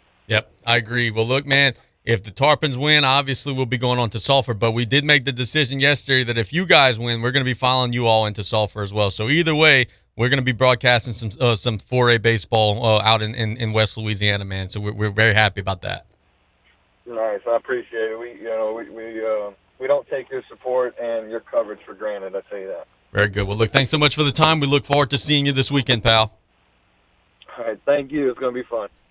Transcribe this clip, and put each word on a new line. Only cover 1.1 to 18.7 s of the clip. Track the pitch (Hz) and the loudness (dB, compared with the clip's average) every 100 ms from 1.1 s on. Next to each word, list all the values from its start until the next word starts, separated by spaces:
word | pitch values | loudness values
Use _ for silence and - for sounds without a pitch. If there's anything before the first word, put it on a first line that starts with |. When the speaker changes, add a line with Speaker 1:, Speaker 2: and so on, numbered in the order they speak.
Speaker 1:
Well, | 110 113 | -2 0
look, | 135 147 | -2 0
man, | 139 139 - _ _ - | 2 2 0 _ _ -4
if | 110 | -4
the | 107 | -4
Tarpons | - 143 143 151 127 | 0 2 2 0 -2
win, | 147 151 | 2 4
obviously | 139 135 139 127 143 | 4 2 0 -4 -4
we'll | 131 123 | -4 -2
be | 123 | -2
going | 123 123 | 0 0
on | 113 | 0
to | 113 | -2
Sulphur, | - 139 123 | 2 2 2
but | 104 117 | -2 0
we | 113 113 | 0 0
did | 139 | 0
make | 147 147 127 | 4 2 0
the | |
decision | 123 123 156 127 135 | -4 -2 0 -2 0
yesterday | 143 143 - 131 | 2 0 2 0
that | 117 117 | 2 -2
if | 107 | -2
you | 160 180 | -2 4
guys | 160 131 113 | 6 6 2
win, | 120 117 | -2 -2
we're | 117 | 0
gonna | 135 127 | 0 -2
be | |
following | 120 127 131 123 | 0 0 2 0
you | 120 117 | 0 2
all | 110 107 | 4 2
into | 104 | -4
Sulphur | 98 110 104 107 | -2 0 -2 -4
as | 101 | -6
well. | 104 101 | 0 -2
So | - 110 | 0 0
either | 160 160 | 0 2
way, | 151 156 135 120 _ _ - | 4 6 6 2 _ _ -2
we're | 120 | 0
gonna | 135 | 0
be | 127 | 0
broadcasting | 113 127 123 123 120 123 | 2 2 4 2 2 0
some, | 110 113 - | -6 -8 0
uh, | 120 110 | 0 2
some | 123 107 | -2 -4
four | - 123 120 | -2 2 4
A | 117 | 4
baseball, | 113 113 - 113 107 104 117 | 2 0 0 2 2 2 2
uh, | 107 | 2
out | 107 110 | 4 2
in, | 107 120 | 0 -4
in, | 110 110 | -4 -4
in | 110 | -2
West | 107 107 - | 0 0 -2
Louisiana, | 110 101 104 101 98 | -6 -2 0 0 -4
man. | 95 92 | -8 -8
So | 104 | -6
we're, | 104 | -8
we're | 107 107 | -4 -2
very | 101 110 | 2 4
happy | 104 107 98 | 4 2 0
about | 95 92 | -6 -6
that. | 98 90 - _ _ _ _ _ _ _ _ _ 120 | -6 -10 -12 _ _ _ _ _ _ _ _ _ -12
Speaker 2:
Nice, | 117 110 101 120 | -4 -4 -4 -2
I | 117 | -2
appreciate | - 123 - 117 110 | -2 -6 -6 -6 -6
it. | 110 | -6
We, | 120 | -12
you | 107 113 | -12 -8
know, | 110 110 | -4 -4